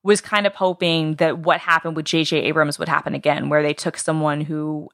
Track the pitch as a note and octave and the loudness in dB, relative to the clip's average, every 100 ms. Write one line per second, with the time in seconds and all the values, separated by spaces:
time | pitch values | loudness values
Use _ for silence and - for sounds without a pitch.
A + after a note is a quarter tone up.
0 | F#3+ G#3 - G#3 G3+ - F#3 F3+ F3 E3 | 4 2 2 0 0 0 -2 0 0 2
1 | D#3 D3+ E3 D#3+ E3 D3 - E3 E3 D#3+ | 0 0 0 0 0 0 2 0 0 -6
2 | D#3 E3 D3+ D#3 C3+ D#3 D3 - - D3+ | 0 0 2 0 0 2 0 0 -2 -2
3 | C#3+ C#3 D3 C#3 C#3+ D3+ D3 D3 D#3+ - | -2 -2 0 0 0 2 2 -2 -6 -4
4 | - D#3+ D3+ D3 D3+ D#3 D#3 D3+ - | -2 0 0 -2 -4 -4 -4 -6 -10